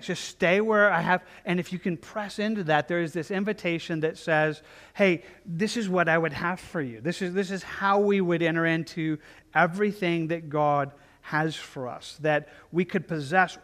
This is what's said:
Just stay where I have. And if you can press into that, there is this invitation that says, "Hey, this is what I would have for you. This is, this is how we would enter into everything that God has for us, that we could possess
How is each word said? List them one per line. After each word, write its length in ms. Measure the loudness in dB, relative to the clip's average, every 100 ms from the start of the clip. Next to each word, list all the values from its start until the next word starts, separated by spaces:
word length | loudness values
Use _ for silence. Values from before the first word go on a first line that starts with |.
Just 220 | -6 -8
stay 360 | -10 0 4 4
where 320 | 4 4 4
I 80 | 4
have. 220 | 2 0 -2 -10 -2
And 120 | -2
if 140 | -2
you 60 | -4
can 180 | -4 -4
press 420 | -6 -10 -8 -4
into 240 | -4 -2
that, 240 | 2 2 2
there 120 | -2
is 140 | -2
this 160 | -4 -4
invitation 680 | -2 -2 -2 -4 -4 -4 -2
that 180 | -2 -4
says, 440 | 0 2 2 -2 -12 -20 -10
"Hey, 300 | 2 2 2 -4 -18 -10
this 320 | -4 -2 -2
is 100 | 0
what 220 | 2 4
I 80 | 2
would 160 | 2
have 260 | -2 -4 -4
for 220 | -6 -6
you. 180 | -6 -4
This 220 | -6 -4
is, 100 | -2
this 180 | -2 -2
is 120 | -6
how 380 | -8 -2 2 4
we 200 | 4 4
would 220 | 2 2
enter 240 | 2 2 2
into 500 | 0 -2 -4 -2 -4 -8 -20 _
everything 760 | 2 4 2 -2 0 -2 0 -2
that 220 | -4 -4
God 420 | 0 2 2 -2 -8 -20 _
has 340 | -4 -2 -2 -4
for 320 | -12 -10 -10
us, 300 | -10 -14 -4
that 300 | 0 0 -2 -14 -4
we 140 | -2
could 240 | 0 -2 -4
possess 480 | -6 0 2 2 -2